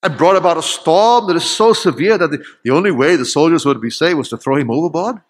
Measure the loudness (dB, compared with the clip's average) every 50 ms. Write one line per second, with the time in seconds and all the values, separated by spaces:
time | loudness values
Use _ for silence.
0 | -2 -4 -2 2 2 4 4 4 2 0 0 0 -4 -6 -8 -6 0 2 2 4
1 | 4 4 4 2 2 0 -2 -2 -2 -4 -2 2 2 2 2 2 0 -4 -2 -2
2 | 0 0 0 0 0 -2 -4 -6 -12 -16 -20 _ _ 0 0 2 2 0 0 2
3 | 2 2 2 0 0 -2 0 2 2 2 2 2 0 0 -2 -2 -4 -8 -4 -2
4 | -2 0 0 -2 -4 -6 -10 -10 -4 -2 -2 -2 -2 -2 -2 -4 -4 -4 -4 -4
5 | -4 -4 -8 -10 _ _